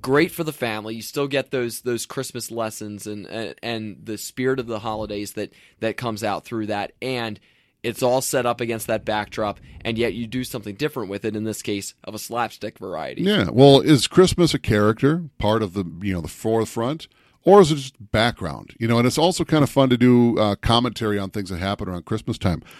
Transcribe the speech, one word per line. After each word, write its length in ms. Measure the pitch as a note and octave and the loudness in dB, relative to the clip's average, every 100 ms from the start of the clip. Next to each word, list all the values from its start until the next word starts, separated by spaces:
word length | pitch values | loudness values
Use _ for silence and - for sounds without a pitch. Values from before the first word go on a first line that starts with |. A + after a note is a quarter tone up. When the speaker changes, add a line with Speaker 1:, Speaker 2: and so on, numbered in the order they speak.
Speaker 1:
great 300 | C3 C#3 E3 | 0 2 2
for 120 | - D#3 | -2 -8
the 80 | |
family. 420 | D3 A#2+ G#2+ G#2+ A2+ | -6 -6 -6 -8 -10
You 60 | |
still 260 | G#2+ D3 C#3 | -8 -6 -2
get 240 | C#3 C3 | -2 -2
those, 300 | C3 A#2+ A2+ | -4 -4 -6
those 240 | B2 A#2 - | -4 -4 -6
Christmas 460 | - B2+ A#2+ - | -10 -10 -10 -10
lessons 540 | A2+ A2 - G#2+ G#2 G#2 | -6 -6 -8 -12 -12 -10
and, 200 | G#2 F#2+ | -12 -10
and, 280 | A2 G2+ - | -10 -10 -10
and 360 | A#2 A2+ A2 F2 | -8 -8 -8 -12
the 140 | G2+ G#2 | -12 -10
spirit 420 | - - B2+ C3+ | -10 -4 -2 -2
of 80 | A#2 | -4
the 120 | A2 | -6
holidays 540 | A#2 G#2+ G#2+ G#2 G2+ | -6 -6 -6 -8 -8
that, 180 | - G2 _ _ _ | -8 -10 _ _ _
that 160 | A2 - | -6 -4
comes 260 | B2 G#2+ | -6 -4
out 220 | G#2+ F#2 - | -4 -4 -6
through 220 | A#2 G#2+ | -8 -4
that, 260 | G2+ G2 _ | -6 -6 _
and 360 | B2+ B2+ A2+ G#2 _ _ _ _ | -8 -6 -6 -10 _ _ _ _
it's 180 | A#2 G#2+ | -8 -2
all 200 | B2+ C3 | 2 2
set 240 | - C3+ A#2+ | 0 0 0
up 160 | A#2+ | -2
against 260 | A#2 A#2 - | -4 -4 -4
that 160 | A2 | -4
backdrop, 560 | - G#2+ G#2 - G#2 G2 - - | -2 -4 -4 -4 -6 -6 -14 -10
and 160 | - A2+ | -6 -2
yet 160 | A#2 | -2
you 120 | G2 A#2 | -2 -6
do 200 | B2+ B2 | -6 -6
something 300 | B2 G#2 G2 | -8 -10 -6
different 340 | D3 C#3 F#2+ | -6 -6 -8
with 160 | G2+ A2 | -6 -4
it, 100 | G#2+ | -4
in 80 | |
this 180 | A2 G#2 | -6 -6
case, 340 | - G2+ - - - | -6 -6 -8 -14 -16
of 100 | G#2+ | -14
a 40 | |
slapstick 580 | - A#2 A2+ - - - | -8 -4 -6 -6 -14 -12
variety. 440 | F#2+ D#2+ C2+ - | -10 -8 -8 -4
Speaker 2:
Yeah, 260 | F#3 G#3 G2 | 0 0 2
well, 320 | A#2 C#3 C#3 | 8 10 8
is 260 | C#3 C#3+ - | 6 4 4
Christmas 460 | - F#3 - E3+ | 4 4 4 2
a 60 | C#3+ | 2
character, 640 | - G#2+ G#2+ A2+ C#3 E3 D#3+ - | 0 4 4 2 0 0 -4 -4
part 240 | G#2 A2 | 0 0
of 120 | G#2 | 0
the, 100 | F#2+ F2 E2 | -4 -6 -6
you 120 | G2 | -4
know, 80 | F2+ | -4
the 80 | D#2 | -6
forefront? 800 | - A2 A2+ G#2+ - A#2 D#3 - _ _ _ - | -6 -2 0 -2 -4 -4 -6 -12 _ _ _ 8
Or 160 | G3+ | 8
is 100 | D#3 | 8
it 40 | D3+ | 4
just 360 | C3 - G2+ | -4 -16 -4
background? 600 | A2 A#2 - F2+ B1 - - | 0 0 0 -6 -8 -12 -4
You 80 | A#2 | 0
know, 100 | A#2 | 2
and 80 | B2 | 2
it's 100 | B2+ | 4
also 260 | E3+ - | 2 2
kind 200 | D#3+ D#3 | 0 2
of 60 | C#3 | 4
fun 200 | C#3+ C3+ | 4 4
to 80 | B2 | 6
do, 400 | B2 B2 A#2+ - | 6 8 6 4
uh, 160 | G#2+ G2+ | 2 0
commentary 640 | - A#2 B2 G#2 A2 G2+ | 2 2 2 -2 -2 -2
on 100 | F#2+ | -4
things 200 | G#2+ F#2 | -6 -8
that 100 | F2+ | -4
happen 280 | F#2+ G2+ F#2+ | -4 -4 -6
around 160 | F2+ - | -10 -6
Christmas 320 | A2 - G#2+ | -6 -6 -4
time. 240 | G2 E2 - - | -2 -2 -6 -20